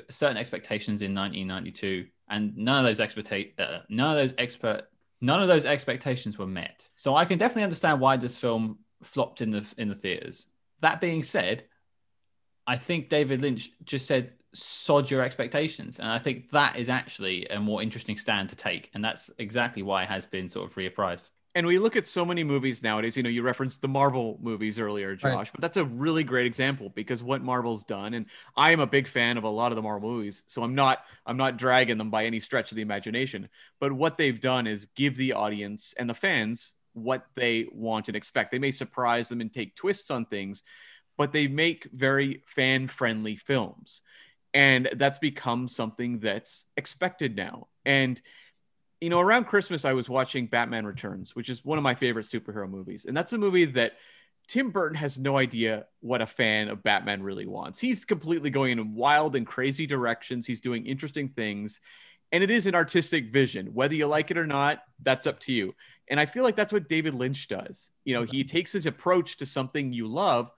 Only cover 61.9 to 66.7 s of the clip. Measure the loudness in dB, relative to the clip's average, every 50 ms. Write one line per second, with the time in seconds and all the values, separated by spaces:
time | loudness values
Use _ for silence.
61.9 | -20 -20 -20 -20 -20 _ _ _ 2 2 4 4 4 4 4 4 4 4 2 4
62.9 | 2 2 2 2 0 0 0 2 2 4 4 4 0 -4 -8 -4 0 0 2 2
63.9 | 2 2 2 2 2 2 0 0 -2 -2 0 0 0 2 2 2 2 0 -6 _
64.9 | _ -2 2 2 2 4 2 -2 -4 -2 -4 -2 0 0 0 -2 -6 _ -20 -20
65.9 | -20 _ _ -2 0 2 2 0 2 2 2 2 4 2 0 0